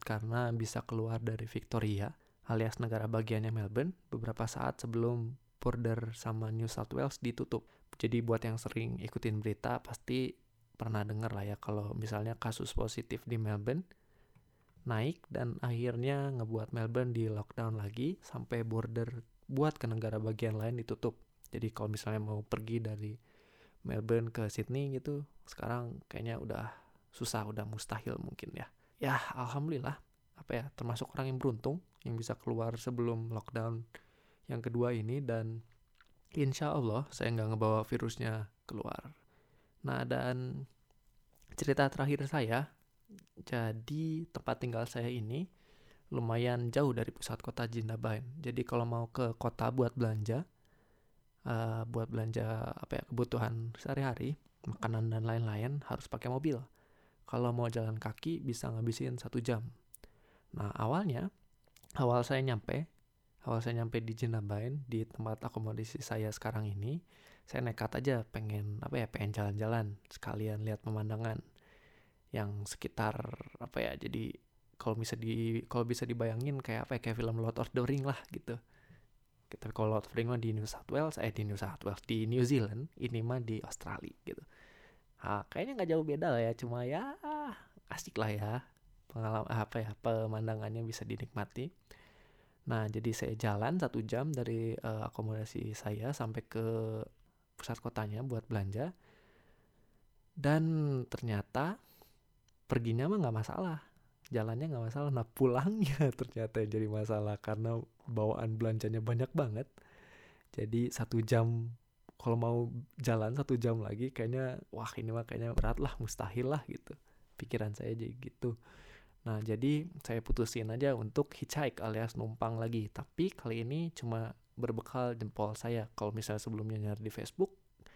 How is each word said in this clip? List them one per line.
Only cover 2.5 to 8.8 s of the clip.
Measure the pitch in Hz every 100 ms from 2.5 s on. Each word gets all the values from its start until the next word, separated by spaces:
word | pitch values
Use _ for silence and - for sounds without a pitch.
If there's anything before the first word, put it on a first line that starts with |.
| 113 113 -
negara | 117 110 110
bagiannya | 113 110 110 110
Melbourne | 113 101 110 165 - _
beberapa | 113 113 113 113
saat | - 127 -
sebelum | 117 117 117 120 117 131 _ _ 131
border | 120 117 113 113
sama | 113 117 110 110
New | 113 113
South | - 110
Wales | 127 135 -
ditutup. | 123 117 - 113 - - - -
Jadi | 127 117
buat | 117 113 113
yang | 113
sering | - 113